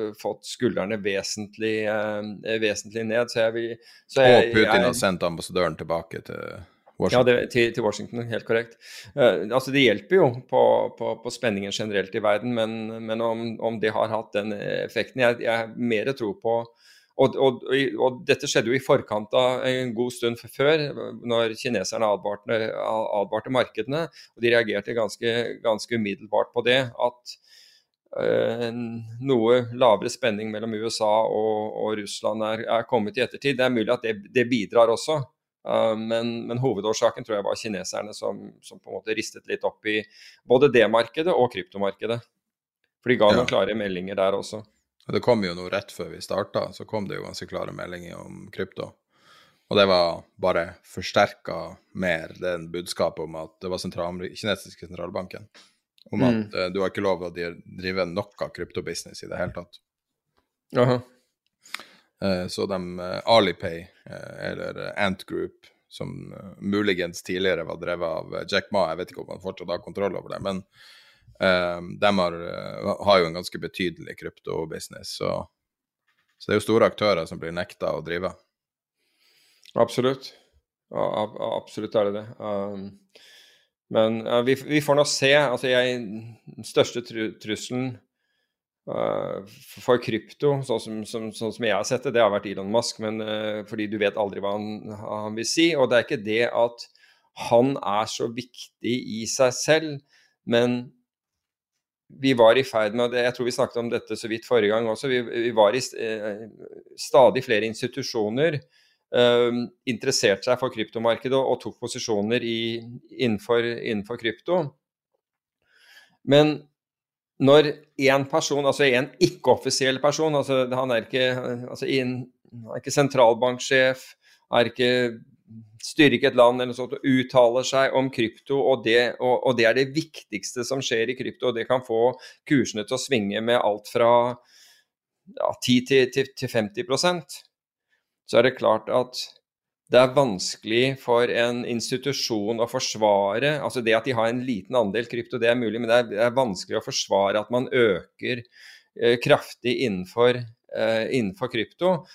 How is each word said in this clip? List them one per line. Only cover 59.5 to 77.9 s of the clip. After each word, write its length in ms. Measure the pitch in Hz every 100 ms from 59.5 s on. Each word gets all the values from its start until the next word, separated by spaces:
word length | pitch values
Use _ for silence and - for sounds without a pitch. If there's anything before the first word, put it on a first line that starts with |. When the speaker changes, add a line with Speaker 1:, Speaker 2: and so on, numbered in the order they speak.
| 87
Speaker 2:
tatt. 240 | 87 - _ _ _ _ _ _ _ _ _ 123
Speaker 1:
Aha. 220 | 123 123 - _ _ _ _ _ _ - - _ _ _
Speaker 2:
Eh, 240 | 98 90 90
så 240 | 107 98
de, 100 | 95 90 90
eh, 180 | 90 98 -
Alipay, 560 | 113 95 85 90 82 - _ -
eh, 440 | - - - 50
eller 400 | 50 50 50 50
Ant 320 | - 101 95 -
Group, 400 | 87 90 - _ _ _
som, 440 | - 92 90 92
eh, 220 | 92 95 -
muligens 640 | 101 101 104 90 85 85 -
tidligere 400 | 92 95 82 82
var 160 | 85
drevet 360 | 85 87 82 82
av, 120 | 87 90
eh, 100 | 90
Jack 240 | 98 -
Ma, 180 | 101 82
jeg 80 | 82
vet 80 | 90
ikke 160 | - 85
om 80 |
han 80 | 85 95
fortsatt 240 | 92 87
har 80 | 87
kontroll 320 | - 92 98
over 240 | 92 - 87
det, 40 | 98
men, 160 | 95 - _ - - _ _ _ -
eh, 400 | 95 90 87 87 87 101
de 140 | 104 98
har, 140 | 87
eh, 720 | 85 87 50 50 - 101 -
har 140 | 98 95
jo 80 | 82
en 80 |
ganske 240 | 85 90 87
betydelig 560 | 82 - 87 80 82 -
kryptobusiness, 960 | 80 - - - 80 - - - - -
så, 300 | 50 50 - _ _ _ _ _ _ _ _ _
så 80 | -
det 80 |
er 60 | 104
jo 60 | 107
store 180 | 110 101
aktører 400 | - 104 87 -
som 140 | 87
blir 100 | 82
nekta 460 | 85 90 - 87